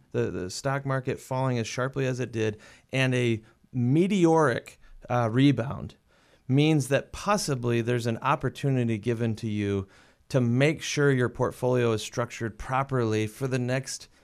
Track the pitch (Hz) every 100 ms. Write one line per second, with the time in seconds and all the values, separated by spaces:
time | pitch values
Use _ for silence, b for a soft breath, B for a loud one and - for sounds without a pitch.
0 | _ 120 110 90 90 - 135 139 135 135
1 | 127 - - 131 131 123 110 - 135 135
2 | 131 123 120 117 110 101 B B B 131
3 | 131 127 120 110 b b _ 127 120 151
4 | 185 196 165 160 143 110 - - b b
5 | - 123 113 120 143 117 117 95 - -
6 | _ b b b b 135 151 156 127 135
7 | - - 196 208 - 131 120 120 113 123
8 | 117 113 131 147 131 - 139 131 117 110
9 | 120 117 113 107 113 104 101 98 95 b
10 | b b b 135 120 123 147 143 - 147
11 | 143 131 120 - 120 - 127 127 120 107
12 | - - 117 - 113 - - 131 135 131
13 | 113 107 107 - 135 127 123 131 - -
14 | - b